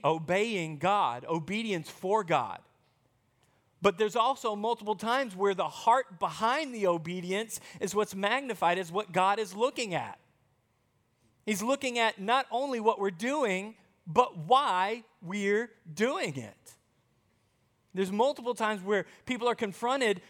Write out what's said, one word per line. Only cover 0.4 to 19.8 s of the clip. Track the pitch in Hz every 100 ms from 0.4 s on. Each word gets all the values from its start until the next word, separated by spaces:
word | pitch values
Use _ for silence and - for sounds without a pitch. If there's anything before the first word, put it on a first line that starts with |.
| 226 202 160 151
God, | 175 208 151 120
obedience | - 165 151 208 226 180 151
for | - 185 214
God. | 175 151 110 87 - _ _ _ _ _ _ _ _ _ _ _
But | 196 180
there's | 214
also | 226 233 262 233
multiple | 208 214 233 208
times | 208 220 254 262
where | 185 196
the | 190 160
heart | - - 254 254 175
behind | 185 160 220 277 302
the | 233 190
obedience | 170 160 185 175 190 220 - - -
is | 202
what's | 196 214
magnified | 190 202 254 277 202 175 175
as | 175
what | 180 208
God | 175 190 202
is | 202
looking | 190 247 - 226
at. | 160 110 - _ _ _ _ _ _ _ _ _ _ _ _ -
He's | 202
looking | 226 269 269 240
at | 226 202
not | 190 254 262
only | 233 277 240
what | 214 214
we're | 196
doing, | 165 240 302 240 185 208 220 _ _ -
but | 160 247 180
why | 156 262 277 180 190 240 220 _
we're | 175 202 196 208 233 - -
doing | 151 233 349 247 135
it. | 107 - - - _ _ _ _ _ _ _ _ _ _ _
There's | 185 190
multiple | 202 262 294 240
times | 240 220 214
where | 185 208 - - -
people | 247 240
are |
confronted | 233 214 -